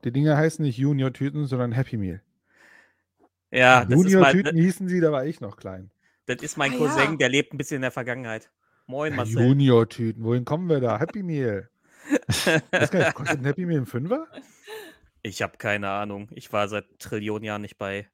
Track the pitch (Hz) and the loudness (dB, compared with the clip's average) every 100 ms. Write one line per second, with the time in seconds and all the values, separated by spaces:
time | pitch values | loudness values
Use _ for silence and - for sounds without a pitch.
0 | 127 123 151 147 160 156 151 113 139 143 | -2 0 2 4 2 0 -4 0 0 2
1 | 131 - 135 147 143 127 123 120 131 113 | -2 -2 -6 -4 -4 -2 -2 -2 -2 -4
2 | 95 87 _ _ _ _ - _ _ _ | -6 -8 _ _ _ _ -20 _ _ _
3 | _ _ _ _ _ 127 127 127 110 135 | _ _ _ _ _ 4 6 6 6 4
4 | 185 190 175 170 190 165 175 180 185 180 | 6 8 8 6 2 2 2 2 -4 0
5 | 165 147 135 170 107 98 98 92 95 _ | 2 0 -4 -8 -12 -12 -14 -14 -16 _
6 | _ _ - 123 147 - 139 131 151 - | _ _ -8 -8 -8 -4 -2 0 0 2
7 | 143 156 127 135 147 139 139 143 131 131 | 0 2 2 2 0 -6 -8 -4 -6 -6
8 | 120 123 123 110 - _ _ _ _ 131 | -8 -8 -8 -10 -12 _ _ _ _ -6
9 | 151 139 117 113 120 139 139 120 113 - | -4 -2 -2 2 4 6 6 6 4 -2
10 | 113 110 110 120 120 151 180 147 123 107 | -6 -4 -2 -2 -2 -6 0 0 0 -2
11 | 165 214 180 151 127 101 - _ _ _ | -4 -6 -6 -4 -2 -4 -8 _ _ _
12 | - 285 - - - 160 - 185 147 190 | -4 -4 -2 -2 2 0 0 0 0 2
13 | 165 - 143 156 131 147 180 160 123 120 | 0 0 -4 -2 -2 -4 -2 -2 -2 -6
14 | 151 262 320 - 262 _ - 440 392 - | -4 -4 -6 -18 -20 _ -18 -18 -18 -20
15 | _ _ 110 90 98 _ 113 104 101 98 | _ _ -12 -6 -8 _ -4 -2 -2 -4
16 | 104 101 104 - - 107 101 104 101 _ | -6 -8 -12 -18 -6 -2 -2 -4 -8 _
17 | - 113 107 107 110 104 104 - 101 98 | -8 -6 -6 -6 -6 -8 -10 -10 -8 -8
18 | 101 | -10